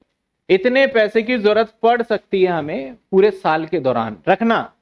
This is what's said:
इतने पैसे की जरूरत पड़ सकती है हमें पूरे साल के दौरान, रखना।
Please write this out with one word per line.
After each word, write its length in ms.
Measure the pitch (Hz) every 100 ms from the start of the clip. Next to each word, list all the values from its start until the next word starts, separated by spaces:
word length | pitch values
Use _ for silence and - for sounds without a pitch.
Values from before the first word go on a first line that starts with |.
| _ _ _ _ -
इतने 380 | 185 240 254 269
पैसे 360 | 226 208 226
की 140 | 226 254
जरूरत 340 | 202 214 220 _
पड़ 200 | 226 240
सकती 400 | 226 202 _ 196
है 60 | 185
हमें 460 | 170 147 202 269 240 -
पूरे 200 | 190 208
साल 360 | 196 180 160 -
के 120 | 175
दौरान, 360 | 131 117 113 110 -
रखना। 440 | 185 226 208 113 _